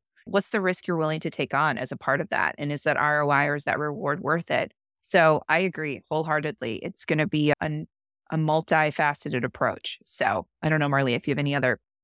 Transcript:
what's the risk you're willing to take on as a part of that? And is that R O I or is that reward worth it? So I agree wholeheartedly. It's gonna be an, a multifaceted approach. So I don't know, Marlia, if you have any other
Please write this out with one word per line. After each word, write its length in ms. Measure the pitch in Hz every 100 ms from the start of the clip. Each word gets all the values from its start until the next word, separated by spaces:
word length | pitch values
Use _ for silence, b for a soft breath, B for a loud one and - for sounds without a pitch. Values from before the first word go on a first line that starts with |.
| _ _ b
what's 240 | 196 -
the 100 | 220
risk 280 | 185 185 -
you're 100 | 165
willing 220 | 156 156
to 100 | 165
take 240 | - 135
on 240 | 139 151 123
as 140 | 123
a 60 | 127
part 220 | - 139
of 100 | 180
that? 260 | - 82 -
And 140 | 147
is 120 | 147
that 140 | 156 143
R 240 | 151 151
O 80 | 143
I 160 | 139 143
or 100 | 147
is 100 | 143
that 120 | 135
reward 440 | 151 143 143 151
worth 280 | 135 170 -
it? 240 | 131 - _ _ _
So 420 | - 185 160 151 -
I 120 | 160
agree 420 | 190 160 151 127 -
wholeheartedly. 680 | 156 160 151 151 - 117 110
It's 280 | - - -
gonna 220 | 156 151
be 260 | 151 147 151
an, 260 | 156 151 165 _ _ _ -
a 60 | 160
multifaceted 1080 | 156 156 - 160 151 156 147 147 147 123 123
approach. 540 | - 123 - - -
So 440 | - - 113 98 - -
I 60 | 160
don't 100 | 156
know, 100 | 143
Marlia, 260 | 139 135 120
if 120 | -
you 40 |
have 60 | 139
any 140 | 147
other 260 | 143 127 107 _ _